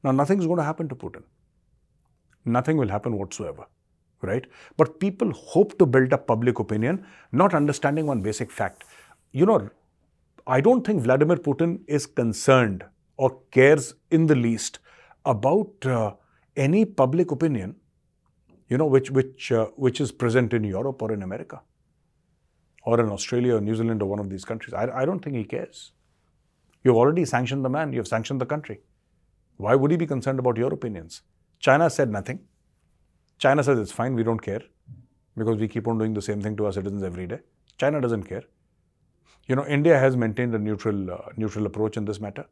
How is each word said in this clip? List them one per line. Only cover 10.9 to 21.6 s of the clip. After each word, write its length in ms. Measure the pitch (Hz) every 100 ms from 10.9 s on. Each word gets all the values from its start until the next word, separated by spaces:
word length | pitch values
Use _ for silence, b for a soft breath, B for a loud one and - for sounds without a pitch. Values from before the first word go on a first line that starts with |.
| 208
Vladimir 360 | 117 131 151 175
Putin 420 | - 139 170 180 -
is 180 | 147 -
concerned 800 | - 117 107 - 131 117 92 - _ _ -
or 220 | 131 - _
cares 440 | 127 135 151 127 - _
in 160 | 165 160
the 80 | 135
least 440 | 117 113 - - b b b b -
about, 600 | 113 127 185 202 _ 131
uh, 280 | 120 107 - _ _ _ -
any 300 | 139 185 220
public 460 | - 131 156 175
opinion, 440 | 135 165 127 95 - _ _ _ _ _ _ _ _ _
you 80 | 123
know, 80 | 156
which, 240 | 135 131
which, 400 | 135 131 - -
uh, 140 | 117 110 -
which 240 | 131 123
is 120 | 139
present 420 | - 120 120 120
in 100 | 120
Europe 380 | 107 92 131 131
or 100 | 110
in 120 | 104
America 380 | 95 95 82 -